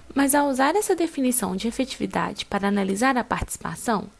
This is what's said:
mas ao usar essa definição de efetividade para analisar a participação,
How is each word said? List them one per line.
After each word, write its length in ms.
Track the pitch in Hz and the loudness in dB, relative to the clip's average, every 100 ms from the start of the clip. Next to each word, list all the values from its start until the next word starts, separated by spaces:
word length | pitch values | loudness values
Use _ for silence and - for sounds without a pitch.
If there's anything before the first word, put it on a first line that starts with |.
| - | -4
mas 220 | 277 277 285 | 2 4 4
ao 120 | 285 | 2
usar 280 | 262 277 392 | 2 2 2
essa 200 | 415 349 | 2 0
definição 600 | 330 - 254 247 185 185 | 0 0 0 2 0 -2
de 120 | 233 | -2
efetividade 800 | - 254 - 196 175 175 208 - | -2 -4 -4 -4 -2 -2 -6 -4
para 220 | 202 202 | -2 0
analisar 500 | 202 190 196 262 254 | 0 0 0 0 0
a 60 | |
participação, 880 | 214 180 - - - 165 - 208 - | -2 -4 -4 -6 -8 -4 -2 -2 -4